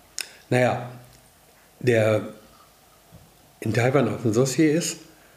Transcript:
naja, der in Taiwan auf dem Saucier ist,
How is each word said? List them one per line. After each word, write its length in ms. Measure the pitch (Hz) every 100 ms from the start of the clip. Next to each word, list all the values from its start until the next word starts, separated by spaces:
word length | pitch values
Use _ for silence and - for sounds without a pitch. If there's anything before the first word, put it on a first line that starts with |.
| _ - - - -
naja, 380 | 123 120 - - - - - _ _ _ _ _ -
der 420 | 123 113 110 107 101 - - - _ _ _ _ _ - - _ _ _
in 120 | 113
Taiwan 340 | 113 123 139 113
auf 140 | -
dem 100 | 120
Saucier 400 | 110 135 - 156
ist, 260 | 165 - - - - -